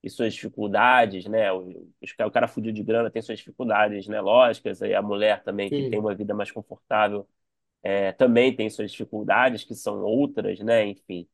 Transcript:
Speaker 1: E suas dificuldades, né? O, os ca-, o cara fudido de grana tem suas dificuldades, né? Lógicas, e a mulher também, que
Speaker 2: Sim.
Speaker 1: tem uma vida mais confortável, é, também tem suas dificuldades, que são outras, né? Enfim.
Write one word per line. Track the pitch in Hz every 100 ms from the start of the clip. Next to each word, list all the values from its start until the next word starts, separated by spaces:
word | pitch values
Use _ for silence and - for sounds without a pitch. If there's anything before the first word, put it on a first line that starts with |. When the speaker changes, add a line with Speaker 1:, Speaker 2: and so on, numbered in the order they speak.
Speaker 1:
E | -
suas | - 113
dificuldades, | - 113 - 107 101 120 127 113 95 92
né? | 110 101
O, | 92 92 87 87 _
os | -
ca-, | - 107
o |
cara | 120 120
fudido | - 113 107
de |
grana | 117 113 117
tem | 117
suas | - 110
dificuldades, | - - 123 104 107 104 98
né? | 107
Lógicas, | 98 117 123 110 107 98
e | 104
a | 98
mulher | 104 101 107 101
também, | - 101 101
que | 143
Speaker 2:
Sim. |
Speaker 1:
tem | 135 107
uma | 107 101
vida | 104
mais | 104 98
confortável, | - - - _ 107 107 104 98 _ _ _ _ _
é, | - 98 98
também | 95 131 117 131 123
tem | 110
suas | - 104
dificuldades, | - 110 107 104 101 131 113
que | - 107
são | - 101
outras, | 98 120 143 - 104 92
né? | 107 117 104
Enfim. | 98 _ 90 85